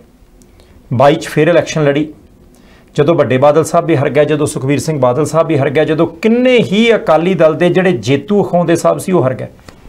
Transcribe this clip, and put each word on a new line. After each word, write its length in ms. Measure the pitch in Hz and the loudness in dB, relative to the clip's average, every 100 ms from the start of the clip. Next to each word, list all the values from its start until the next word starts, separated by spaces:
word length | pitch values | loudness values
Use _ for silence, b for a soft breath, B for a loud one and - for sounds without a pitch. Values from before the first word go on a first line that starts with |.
| _ _ _ _ - b b b - | _ _ _ _ -20 b b b -6
ਬਾਈ 220 | 123 143 160 | 2 2 2
'ਚ 120 | - | -2
ਫਿਰ 200 | - 156 | -2 2
election 360 | 170 - 165 | 2 0 -2
ਲੜੀ, 300 | 147 143 151 - - - - _ b b b - | 0 0 -4 -10 -20 -20 -20 _ b b b -2
ਜਦੋਂ 200 | 143 165 | 0 2
ਵੱਡੇ 220 | 123 127 | 0 2
ਬਾਦਲ 260 | 147 151 | 2 2
ਸਾਹਿਬ 220 | 147 170 156 | 0 0 0
ਵੀ 100 | 147 | 0
ਹਰ 140 | 135 | 0
ਗਏ, 160 | 127 147 | 0 0
ਜਦੋਂ 200 | 151 147 | 0 -2
ਸੁਖਬੀਰ 340 | 151 131 143 | -4 -4 -2
ਸਿੰਘ 200 | - 151 | -2 -2
ਬਾਦਲ 260 | 127 127 151 | 0 0 -2
ਸਾਹਿਬ 220 | 160 160 | -2 0
ਵੀ 100 | 151 | 0
ਹਰ 120 | 139 | 0
ਗਏ, 160 | 131 147 | 0 0
ਜਦੋਂ 220 | 156 170 | 0 -2
ਕਿੰਨੇ 500 | - 220 233 254 247 | -2 0 2 2 2
ਹੀ 380 | - 196 233 208 | 2 0 2 2
ਅਕਾਲੀ 380 | 190 160 175 | 2 0 0
ਦਲ 200 | 175 160 | 2 2
ਦੇ 160 | 156 175 | 2 0
ਜਿਹੜੇ 220 | 151 185 | 2 0
ਜੇਤੂ 520 | 127 107 139 - 202 | 0 0 -2 0 -2
ਅਖਾਉਂਦੇ 320 | - 175 170 165 | 0 -2 0 0
ਸਾਹਿਬ 220 | 170 156 | 0 -2
ਸੀ 140 | 160 | -2
ਉਹ 160 | 180 127 | 0 0
ਹਰ 60 | |
ਗਏ, 140 | 123 123 - B B | -4 -12 -16 B B